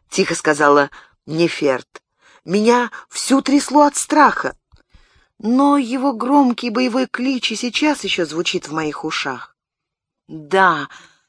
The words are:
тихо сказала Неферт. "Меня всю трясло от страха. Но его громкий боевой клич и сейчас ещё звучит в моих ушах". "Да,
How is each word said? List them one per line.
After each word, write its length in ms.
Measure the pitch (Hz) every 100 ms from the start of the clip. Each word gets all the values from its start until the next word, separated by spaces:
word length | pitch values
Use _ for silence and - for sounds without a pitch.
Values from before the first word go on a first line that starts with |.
| _
тихо 240 | - 190
сказала 560 | 165 160 147 147 143 139 - - _
Неферт. 800 | - 160 170 - 147 127 - - _ _ _ _
"Меня 460 | - 196 214 247 233 - -
всю 340 | - - 269
трясло 400 | - 277 - 285
от 140 | 294 -
страха. 600 | - 302 262 - 135 - _ _ _ _ _ _ _ _
Но 380 | - 254 285 285
его 360 | 233 262 277
громкий 560 | 226 247 285 262 233 240
боевой 360 | 214 254 240 254
клич 460 | - 254 254 -
и 40 | 214
сейчас 460 | 247 - 302 294
ещё 220 | 196 185
звучит 420 | 160 156 175 185 -
в 60 |
моих 320 | 156 156 143
ушах". 500 | 156 - 143 123 - _ _ _ _ _ _ _ _
"Да, 640 | 156 151 190 190 156 143 - - _